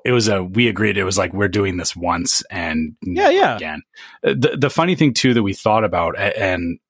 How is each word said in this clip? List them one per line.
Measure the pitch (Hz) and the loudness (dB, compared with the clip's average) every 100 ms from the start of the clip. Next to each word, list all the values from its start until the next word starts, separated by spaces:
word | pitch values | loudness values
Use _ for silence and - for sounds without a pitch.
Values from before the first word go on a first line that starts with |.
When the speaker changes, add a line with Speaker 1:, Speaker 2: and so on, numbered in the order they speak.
Speaker 1:
it | - | 0
was | 123 110 | 2 2
a, | 101 | 0
we | 92 98 120 | 0 2 2
agreed, | 95 107 98 | 2 0 0
it | |
was | 95 98 | 0 0
like, | 90 | -2
"We're | 95 101 | 0 0
doing | 98 98 90 | 0 -2 -2
this | 85 87 | -6 -4
once | 87 85 87 - - | -4 -2 0 -2 -4
and | 95 82 80 78 - | -8 -4 -4 -4 -8
Speaker 2:
Yeah, | - 180 | -6 0
Speaker 1:
never | 392 | 2
Speaker 2:
yeah. | 370 196 110 | 4 2 -2
Speaker 1:
again." | 82 76 - - - - | -8 -12 -14 -20 -20 -6
Uh, | - 135 | -2 2
the, | 135 - | 0 2
the | 127 | 0
funny | - 170 | 2 0
thing | 175 156 | 4 2
too | 117 131 | 4 2
that | 117 | 4
we | 98 | 0
thought | 95 110 110 | 0 0 2
about, | 107 85 85 - | 2 0 -2 -2
a-, | 101 - | -4 -2
and, | 98 90 87 85 | -2 -2 -4 -8